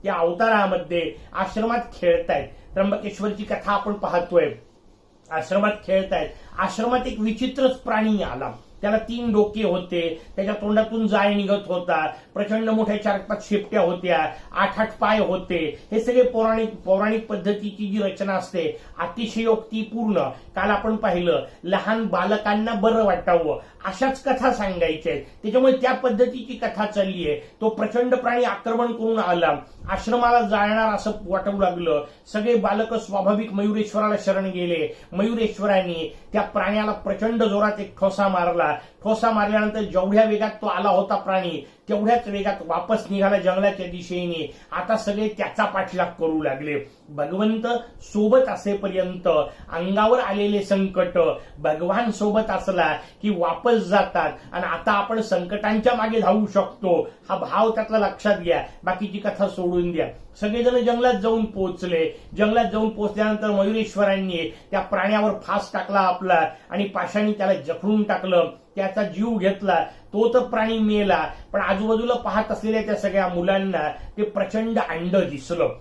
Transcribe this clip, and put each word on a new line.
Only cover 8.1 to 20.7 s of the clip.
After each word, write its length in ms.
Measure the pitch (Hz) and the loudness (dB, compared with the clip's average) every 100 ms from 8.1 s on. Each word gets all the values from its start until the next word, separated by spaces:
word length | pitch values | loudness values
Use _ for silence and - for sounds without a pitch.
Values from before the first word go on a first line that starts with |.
| 208 | 2
आला. 280 | 156 123 127 110 - - | 0 -4 -8 -10 -18 -4
त्याला 160 | 202 214 | 0 0
तीन 360 | 220 233 240 | -2 -6 0
डोके 300 | 208 208 214 | 2 2 2
होते, 580 | 202 180 175 175 165 160 - - | 0 0 -2 -2 -2 -6 -10 -4
त्याच्या 180 | 196 | -4
तोंडातून 540 | 208 208 214 220 226 220 | -2 0 2 2 0 0
जाळ 260 | 202 202 | 2 2
निघत 340 | 202 196 202 180 | 2 0 -2 -2
होता, 400 | 180 180 160 156 - - | -4 0 0 0 -6 -12
प्रचंड 360 | 196 202 220 220 | -6 -2 0 0
मोठ्या 340 | 220 214 208 | 0 0 0
चार 140 | 208 202 | 0 -2
पाच 320 | - 202 - | -2 -8 -2
शेपट्या 320 | 202 - 214 | -2 0 2
होत्या, 500 | 175 175 180 165 156 - - | 2 0 0 2 0 -4 -10
आठ 280 | 165 196 - | 0 0 0
आठ 180 | 220 - | -4 0
पाय 200 | 208 214 | 2 2
होते. 680 | 180 180 - 175 156 - - | 2 0 -2 -2 -2 -6 -2
हे 80 | 214 | -2
सगळे 240 | 220 247 | 4 4
पौराणिक, 520 | 254 220 220 220 214 185 | 6 4 2 2 -2 -4
पौराणिक 520 | 185 190 214 226 220 | 2 2 4 0 -2
पद्धतीची 600 | 202 175 202 208 196 208 | -4 -2 -2 -4 -6 -4
जी 140 | 208 | -2
रचना 320 | 196 190 196 | -2 -2 -2
असते, 440 | 185 180 185 156 - - - | -2 -2 -2 -2 -4 -14 -8
अतिशयोक्तीपूर्ण. 1200 | 170 - 220 226 226 220 - 220 214 226 220 180 131 - - - | -8 -4 -4 -2 2 0 0 -6 -6 -4 0 0 0 -6 -10 -4
काल 140 | |
आपण 260 | 196 | 0